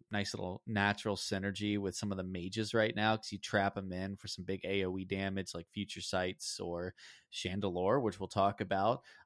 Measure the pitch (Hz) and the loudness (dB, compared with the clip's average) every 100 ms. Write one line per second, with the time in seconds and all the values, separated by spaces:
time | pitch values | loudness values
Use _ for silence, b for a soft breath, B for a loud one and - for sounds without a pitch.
0 | - 104 98 107 92 95 - 104 101 104 | -4 -2 -2 -2 -4 -6 -2 4 4 4
1 | 110 98 - 98 98 98 104 104 98 - | 0 0 0 0 0 0 0 2 0 -2
2 | 104 95 92 92 90 107 107 117 110 107 | -2 -2 -4 -4 -4 -2 0 4 4 4
3 | 107 107 - 101 - 104 98 101 95 92 | 2 2 -2 -8 0 2 2 0 -4 -4
4 | 98 98 92 - 90 95 90 98 92 95 | -4 -6 -8 -8 -4 -4 0 0 2 0
5 | 92 95 98 95 90 87 82 104 98 90 | -2 0 0 -2 -4 -6 -8 -6 -6 -6
6 | - 92 90 87 - - 90 85 92 - | -2 0 0 -2 -6 -6 -4 -4 -4 -8
7 | B B B - 90 95 101 87 92 135 | B B B -6 -4 0 0 2 4 4
8 | 113 90 92 101 98 - 95 98 104 127 | 2 -2 -4 4 4 2 0 2 2 2
9 | b b | b b